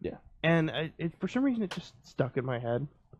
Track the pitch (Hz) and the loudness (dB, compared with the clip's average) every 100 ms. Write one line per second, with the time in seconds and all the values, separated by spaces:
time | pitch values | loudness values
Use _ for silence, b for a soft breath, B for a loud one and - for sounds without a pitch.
0 | - - - - 160 165 160 127 160 - | -8 -8 -16 -2 4 4 4 0 -4 -4
1 | 160 - 190 247 277 233 190 - - - | -6 -4 -2 2 2 2 -2 -4 -12 -18
2 | - - 131 131 127 120 117 120 143 _ | -8 -2 -2 0 -2 -2 0 0 -2 _
3 | _ | _